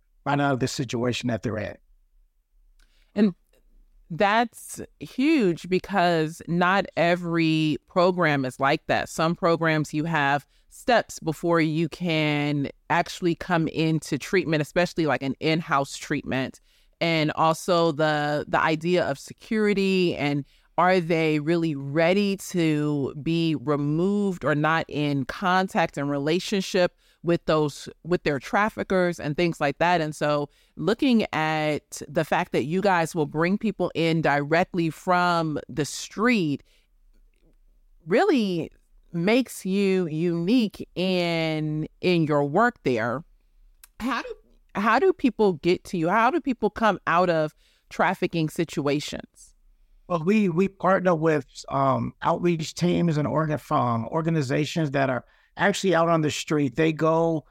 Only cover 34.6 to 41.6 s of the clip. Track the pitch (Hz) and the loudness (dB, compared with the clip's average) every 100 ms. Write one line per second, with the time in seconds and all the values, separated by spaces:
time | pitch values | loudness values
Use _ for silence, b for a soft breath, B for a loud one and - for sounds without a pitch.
34.6 | 185 185 165 - 185 180 175 170 160 143 | 0 -2 -2 -2 0 2 2 0 -2 -4
35.6 | - 127 139 - - - 233 226 156 135 | -6 -6 -6 -6 -10 -2 2 2 0 -4
36.6 | _ _ _ _ _ _ _ _ _ _ | _ _ _ _ _ _ _ _ _ _
37.6 | _ _ _ _ 156 226 392 277 202 175 | _ _ _ _ 0 2 4 2 2 -2
38.6 | - - _ _ _ 170 180 247 240 - | -4 -10 _ _ _ -4 2 2 0 -6
39.6 | 185 196 196 185 170 156 175 170 170 254 | -4 0 2 0 0 -2 -2 0 2 2
40.6 | 208 - - - 185 180 175 165 160 156 | 0 -4 -12 -4 -2 0 0 -2 -2 -2